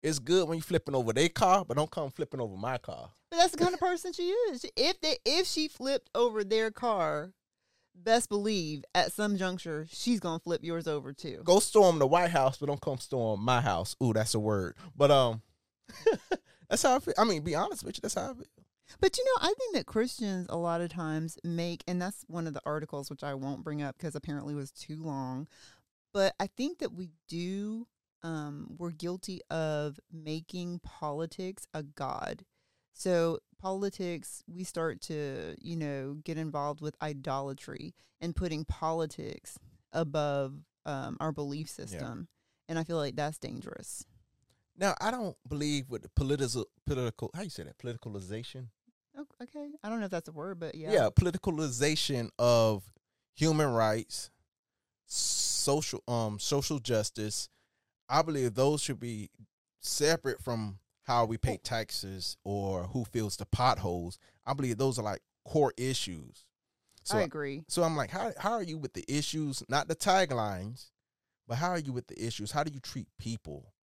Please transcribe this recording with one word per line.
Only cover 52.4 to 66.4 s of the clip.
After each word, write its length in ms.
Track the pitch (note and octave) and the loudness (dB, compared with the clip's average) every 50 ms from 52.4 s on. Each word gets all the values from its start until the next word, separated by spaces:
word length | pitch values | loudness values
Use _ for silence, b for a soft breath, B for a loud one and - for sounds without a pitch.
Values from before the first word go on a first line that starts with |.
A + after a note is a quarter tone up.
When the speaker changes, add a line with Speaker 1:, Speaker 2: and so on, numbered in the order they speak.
| A#2+ A#2+ A#2+ A#2 A2+ A2 G#2+ G2 - - _ _ _ _ _ _ _ _ _ | 4 6 8 8 6 6 4 0 -4 -12 _ _ _ _ _ _ _ _ _
Speaker 1:
human 340 | - D3+ E3 D#3 D3+ D#3 C#3 | 2 2 4 4 4 4 4
rights, 580 | A#2+ A2+ A2+ A2 G#2+ A2+ A2 _ - - - - _ _ _ _ _ _ _ _ _ _ _ _ _ _ _ | 4 4 4 4 4 0 -2 _ -8 -10 -10 -10 _ _ _ _ _ _ _ _ _ _ _ _ _ _ _
social, 960 | _ - - - - - - - - - - - C#3+ C#3 D3+ - - - A2+ _ - | _ -2 -2 0 0 2 2 2 2 2 2 2 4 2 2 2 -2 -6 -8 _ -2
um, 300 | B2 A#2 A2+ G#2+ G#2 G2 | 0 0 0 0 -2 -4
social 400 | - - D3 C#3+ C#3 - D#3 C#3+ | -2 0 0 0 2 0 -2 -4
justice. 720 | A2 - A#2+ A2 G#2+ - _ - G#2+ G#2+ G#2 - - - _ _ _ _ _ _ _ _ _ _ _ - | -2 0 2 2 2 0 _ -4 -6 -4 -4 -6 -6 -8 _ _ _ _ _ _ _ _ _ _ _ 2
I 140 | B2+ D3+ | 2 4
believe 320 | E3 E3 D#3 C#3 B2+ B2 G#2 | 4 4 2 0 0 0 2
those 280 | A2 C3 C#3+ D3+ C#3+ | 4 4 4 4 2
should 180 | - - C3+ - | 0 -4 -4 -6
be 300 | - A#2+ A2+ G#2+ G#2 - _ _ A2 _ _ _ _ _ _ _ | -6 -8 -8 -8 -10 -12 _ _ -20 _ _ _ _ _ _ _
separate 600 | - - - - D3+ D3+ E3 D#3+ - C3+ A#2+ - | -6 -4 0 2 4 4 4 4 0 -4 -4 -4
from 360 | - - A#2+ A2+ A2 G#2 F#2+ G2 _ _ _ _ _ | -4 -4 -4 -2 -4 -6 -8 -12 _ _ _ _ _
how 200 | - B2+ A#2+ A#2 | 2 4 4 4
we 140 | A2 A#2 A2+ | 4 2 0
pay 180 | - C3 B2 | 0 -2 -2
taxes 800 | - _ - A#2+ A2+ A2 - - - - F#2+ F#2+ F#2+ F2+ - - _ _ | -2 _ -4 -4 -4 -4 -4 -6 -8 -6 -8 -8 -6 -6 -8 -8 _ _
or 400 | G2 G2+ G2+ G2 G2 F#2+ F#2 F2 | -4 -2 -2 0 0 -2 -2 -4
who 200 | F#2 - C3 A#2+ | -2 -4 -4 -4
fills 320 | - - A#2+ A2 G2+ - | -2 -2 -2 -2 -2 -4
the 100 | - G2 | -6 -2
potholes. 720 | _ - - B2 C3 B2 - F#2+ F#2 F2 F2 E2+ F2 - - b b b b b | _ 2 4 6 4 4 4 0 -2 -2 -2 -4 -6 -10 -12 b b b b b
I 80 | - C#3 | -6 -4
believe 240 | C#3+ C#3 B2+ A#2 G#2+ | -2 -2 -2 0 0
those 200 | C3+ C3+ B2 B2 | 0 0 0 0
are, 40 | A2 | -4
like, 180 | G#2 G2 - _ _ _ _ _ | -4 -6 -8 _ _ _ _ _
core 280 | - - D#3+ D3 B2+ - | -2 2 4 4 4 2
issues. 720 | - B2 C3 C3 - - G2+ F2 D#2+ C#2+ A1 - - | -2 -4 -2 -2 -2 -4 -4 -8 -10 -12 -16 -20 -20